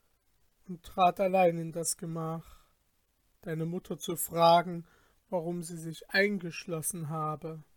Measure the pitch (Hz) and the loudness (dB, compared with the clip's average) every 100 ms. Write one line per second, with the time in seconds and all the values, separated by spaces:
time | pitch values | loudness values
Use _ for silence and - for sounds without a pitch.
0 | _ _ _ _ _ _ - 175 - - | _ _ _ _ _ _ -14 -14 -8 4
1 | 180 175 190 190 180 170 165 165 160 - | 4 4 2 6 6 4 -4 -4 -4 -4
2 | 170 165 160 165 - - _ _ _ _ | -6 -6 -4 -6 -10 -20 _ _ _ _
3 | _ _ _ _ - 160 160 180 - 165 | _ _ _ _ -8 -4 -4 -6 -8 -8
4 | - 170 330 165 165 170 175 170 165 _ | -6 -6 -4 4 8 8 4 -6 -12 _
5 | _ _ _ 180 165 175 165 170 165 160 | _ _ _ -6 -4 -6 -8 -10 -10 -12
6 | - 196 202 202 180 - - 160 - 180 | -4 2 2 0 -6 -10 -8 -6 -6 -6
7 | 151 160 156 151 160 160 - | -6 -4 -4 -6 -10 -12 -16